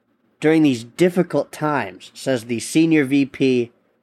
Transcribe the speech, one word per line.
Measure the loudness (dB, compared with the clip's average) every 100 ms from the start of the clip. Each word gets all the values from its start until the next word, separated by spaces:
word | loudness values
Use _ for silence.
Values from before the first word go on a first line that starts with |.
| _ _ _ _
during | 0 2
these | 2 0
difficult | -6 0 0 2 -2 -2 -6
times, | -6 -4 -4 -6 -12 -20
says | -10 -4 -4 -4
the | -8
senior | -2 0 4 2 2
V | 0 -2
P | 0 0 0 -2 _ _ _